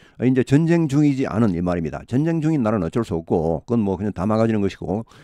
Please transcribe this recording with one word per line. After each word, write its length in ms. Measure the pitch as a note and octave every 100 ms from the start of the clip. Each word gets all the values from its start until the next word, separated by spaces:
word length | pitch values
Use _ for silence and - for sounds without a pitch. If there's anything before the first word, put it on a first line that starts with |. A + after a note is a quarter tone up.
| _ -
어, 60 | B2
이제 180 | B2+
전쟁 440 | A#2 C#3 E3 E3+ D#3+
중이지 400 | C3+ D3+ C3 B2+
않은 280 | G2+ A2+ E2+
이 60 |
말입니다. 400 | F2+ F2 D#2 C#2 -
전쟁 340 | B2 D#3+ E3
중인 200 | D3+ D#3
나라는 240 | G#2+ A2 E2
어쩔 180 | A#2+
수 120 | A2+ E2+
없고 460 | E2 G2 D#2+ D#2
그건 180 | - A#2
뭐 160 | G2+ F2+
그냥 160 | G#2
담아가지는 500 | F#2+ G2 A2 A2+ A2
것이고 440 | G2 - - G2+ A2+ -